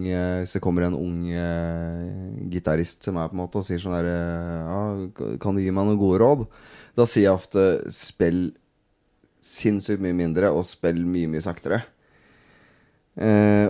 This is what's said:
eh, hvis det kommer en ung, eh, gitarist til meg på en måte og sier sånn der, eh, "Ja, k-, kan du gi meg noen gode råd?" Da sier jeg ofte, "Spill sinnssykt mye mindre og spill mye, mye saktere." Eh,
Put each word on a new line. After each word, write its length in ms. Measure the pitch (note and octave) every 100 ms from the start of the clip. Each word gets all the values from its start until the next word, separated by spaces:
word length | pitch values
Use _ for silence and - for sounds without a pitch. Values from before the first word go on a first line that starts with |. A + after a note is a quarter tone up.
| F#2
eh, 320 | F2+ F2+ F2+
hvis 140 | F2+ F#2+
det 60 |
kommer 200 | F#2 F2 F2
en 80 | D#2
ung, 240 | F2 E2+ F2
eh, 1200 | E2+ F2 E2+ E2+ E2+ E2+ E2+ F2 F#2+ F#2 G#2+ F#2+
gitarist 520 | F2 F2 D#2 F2 -
til 100 | -
meg 160 | F2 D#2+
på 60 | F#2
en 80 |
måte 160 | F2+ G#2
og 80 | F#2
sier 120 | F2
sånn 180 | F#2 F2
der, 80 | E2+
eh, 560 | F2 E2+ E2+ E2+ E2+
"Ja, 440 | D#2+ G2 G#2 G2 F#2
k-, 260 | - A1+ A#1
kan 180 | G#2 G2
du 60 |
gi 80 | F#2+
meg 140 | F#2+ G#2
noen 140 | G#2
gode 200 | G2 F#2
råd?" 260 | A#2+ C#3+ G#2+ - - - - -
Da 80 |
sier 200 | A#2 A#2
jeg 120 | G2 F#2
ofte, 560 | - G2 F#2+ D#2 -
"Spill 600 | - - - F2 F2+ F2 - _ _ _ _ _ _ _ _
sinnssykt 560 | - - A2 G2+ - G2+
mye 160 | F#2 F2
mindre 320 | E2+ E2 G2
og 140 | D#2
spill 400 | F2+ - F2 E2+
mye, 240 | F2 F2+ D#2+
mye 160 | D#2
saktere." 400 | F#2 E2 - G#2+ - _ _ _ _ _ _ _ _ _ _ _ _ -
Eh, 500 | G#2+ G#2 G#2 G#2 G#2